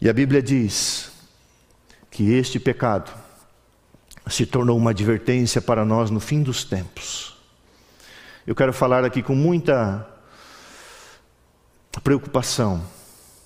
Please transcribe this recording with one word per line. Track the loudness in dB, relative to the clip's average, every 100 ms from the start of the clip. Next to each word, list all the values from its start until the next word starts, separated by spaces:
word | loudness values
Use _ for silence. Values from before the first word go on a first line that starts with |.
E | 0
a |
Bíblia | 2 2 0
diz | 2 0 0 -2 -6 -6 -12 -20 -20 _ _ _ _ _ _ _ _
que | -2 2
este | 2 0 -2
pecado | -2 0 0 -2 -4 -16 -20 -20 _ _ _ _ _ _ _ -16 -6
se | -4 0
tornou | 0 2 4
uma | 2
advertência | 2 2 0 2 0 2 0
para | 0 2 2
nós | 2 0
no | -2
fim | -2 -2
dos | -2 -4 -6
tempos. | -6 -8 -12 -12 -12 -14 -20 _ _ _ _ _ _ -20 -20 -20 -12 -6
Eu |
quero | 0 2
falar | 2 2 2 2
aqui | -2
com | -2
muita | 0 2 2 2 2 2 -2 -8 -20 -20 -20 -20 -20 -20 -20 -20 -20 -20 -20 _ _ _ _ _ _ _ -4
preocupação | 0 0 0 -2 -2 -2 0 -2 -6 -14 -20 -20 -20 -20